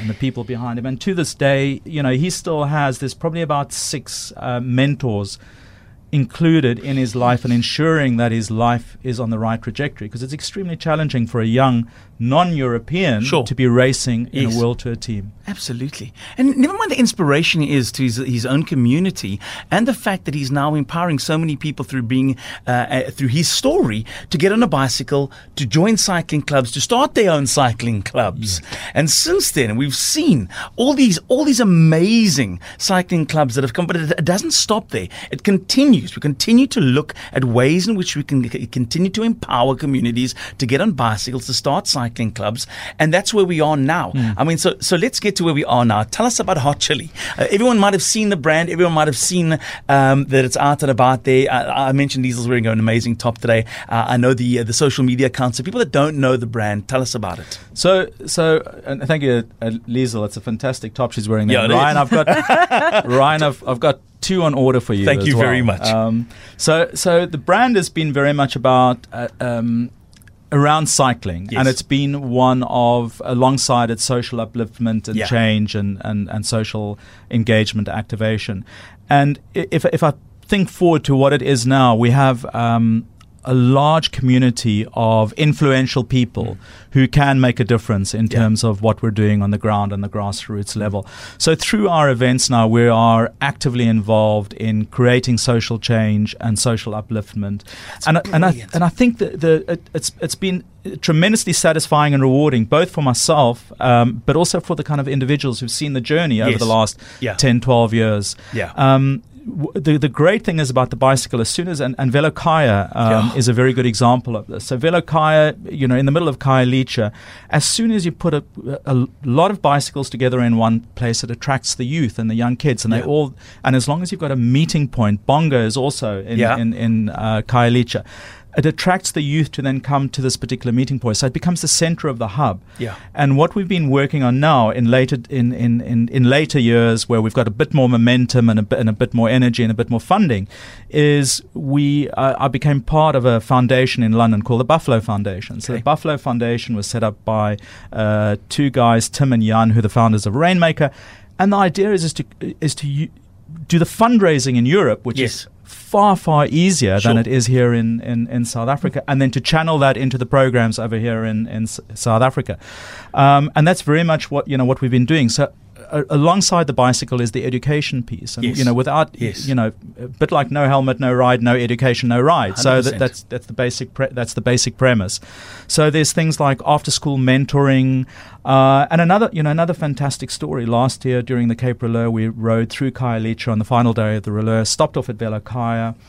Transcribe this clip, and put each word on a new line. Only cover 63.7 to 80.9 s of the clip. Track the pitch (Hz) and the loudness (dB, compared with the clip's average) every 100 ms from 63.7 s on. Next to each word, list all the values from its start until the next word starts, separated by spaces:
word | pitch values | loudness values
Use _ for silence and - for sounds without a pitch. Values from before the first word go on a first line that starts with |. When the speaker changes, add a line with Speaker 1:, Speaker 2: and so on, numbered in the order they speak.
| 123 | 0
Speaker 1:
got | 147 131 - - | 0 0 -6 -12
two | - 185 | -4 0
on | 165 | 0
order | 135 131 127 | 2 2 2
for | - | 0
you | 104 98 | 0 2
Speaker 2:
Thank | 139 | 2
Speaker 1:
as | 151 | 2
Speaker 2:
you | 127 | 2
Speaker 1:
well. | 127 | 2
Speaker 2:
very | 127 | 2
much. | 120 92 110 | 0 0 0
Speaker 1:
Um, | 110 110 113 117 - - - | 0 0 -2 -4 -12 -20 -6
so, | - 160 170 | 0 2 0
so | - 185 170 | -2 2 2
the | 175 160 | 2 -4
brand | - 190 247 220 | 0 2 4 2
has | 165 | -2
been | - 156 | -4 -2
very | 139 143 | 0 0
much | 147 - | 0 -2
about, | 139 127 127 127 123 - | 0 2 4 4 0 -6
uh, | - 120 - | -10 -10 -8
um, | 123 117 117 117 120 - _ - - - - | -6 -2 -2 -2 -4 -8 _ -20 -20 -20 -4
around | 143 143 156 151 | 0 2 2 0
cycling, | - 131 117 101 85 98 | 0 0 0 -6 -8 -6
Speaker 2:
Yes. | 117 | -2
Speaker 1:
and | 131 | 0
it's | 127 | 0
been | - 139 143 143 135 | -2 -2 -2 -4 -4
one | 123 127 127 | 0 2 2
of, | 127 123 120 120 117 - | -2 0 2 2 -2 -8
alongside | - 123 127 135 - 123 117 | -4 2 2 2 0 0 0
its | 113 | -2
social | - 123 117 120 | -2 -4 -4 -6
upliftment | 113 120 110 - 117 110 107 | -8 -6 -8 -4 -4 -2 -4
and | 110 | -6
Speaker 2:
Yeah. | |
Speaker 1:
change | 104 117 113 107 104 | -2 0 2 2 0
and, | 107 101 98 | -2 -4 -6
and, | - 104 98 | -6 -6 -4
and | 110 | -6
social | 101 117 110 110 104 104 - - - | -4 -4 -4 -6 -8 -10 -14 -20 -4
engagement | 117 113 110 107 107 101 | -2 2 2 2 -2 -4
activation. | 107 104 104 110 110 - 95 - - - - - | -6 -8 -4 -2 -2 -4 -8 -10 -18 -20 -14 0
And | 143 143 147 - - | 2 2 0 -6 -6
i-, | 165 | -2
if, | 160 - | 0 0
if | 160 | 2
I | 156 - - - | 0 -2 -10 -16
think | - 202 185 | -4 -2 -2
forward | - 175 | 2 2